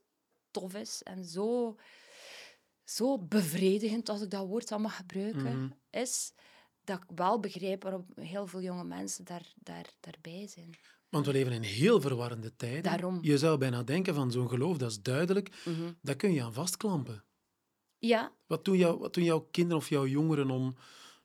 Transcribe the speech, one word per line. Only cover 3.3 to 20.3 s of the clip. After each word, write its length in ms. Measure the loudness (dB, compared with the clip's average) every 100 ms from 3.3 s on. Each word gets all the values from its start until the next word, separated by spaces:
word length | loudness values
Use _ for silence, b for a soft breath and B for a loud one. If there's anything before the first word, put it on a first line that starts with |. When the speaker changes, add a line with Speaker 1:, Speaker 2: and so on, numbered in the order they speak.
| 0 2 2 4 4 2 -2 -2
Speaker 1:
als 120 | -4
ik 80 | -4
dat 180 | -4 -2
woord 200 | -4 -4
dan 140 | -4
mag 140 | -4 -6
gebruiken, 680 | -8 -4 -2 -2 -2 -2
Speaker 2:
Mhm. 60 | -4 -8 _
Speaker 1:
is 440 | -6 -4 -4 -6 -12 b b b _
dat 140 | -8 -8
ik 60 | -8 -2
wel 240 | 2 2
begrijp 440 | 0 -4 -4 -4
waarom 220 | -4 -8 -8 -12
heel 320 | -8 -6 -6
veel 140 | -6
jonge 220 | -6 -6
mensen 420 | -8 -8 -8 -8 -10
daar, 280 | -12 -14 -20
daar, 380 | -14 -14 -14 _
daarbij 480 | -20 -16 -14 -12 -14
zijn. 300 | -16 -20 -20 b b _
Speaker 2:
Want 160 | 0 2
we 60 |
leven 200 | 2 2
in 100 | 0
heel 400 | -2 4 6 6
verwarrende 540 | 4 -2 -4 -6 -10 -8
tijden. 280 | -6 -2
Speaker 1:
Daarom. 360 | 0 0 -2 0
Speaker 2:
Je 160 | 4 6
zou 200 | 6 4
bijna 260 | 2 0
denken 320 | 0 0 2 2
van, 160 | 2
zo'n 180 | 0 0
geloof, 280 | 2 0 0
dat 120 | -2
is 100 | -2
duidelijk, 600 | 0 2 2 2 0 -10 -6
Speaker 1:
Mhm. 260 | -4 -4 -6
Speaker 2:
dat 140 | -6 0
kun 180 | 4
je 100 | 4
aan 100 | 0
vastklampen. 720 | -2 -4 -2 0 0 -2 -10 _ _ _ _ _ _ _ _
Speaker 1:
Ja. 340 | 2 2 2 -10 _
Speaker 2:
Wat 180 | -2 4
doen 120 | 6
jou-, 220 | 6 4
wat 140 | -2
doen 100 | 2
jouw 160 | 4 4 2
kinderen 260 | 0 2 2
of 120 | 2
jouw 180 | 2 2
jongeren 420 | 2 4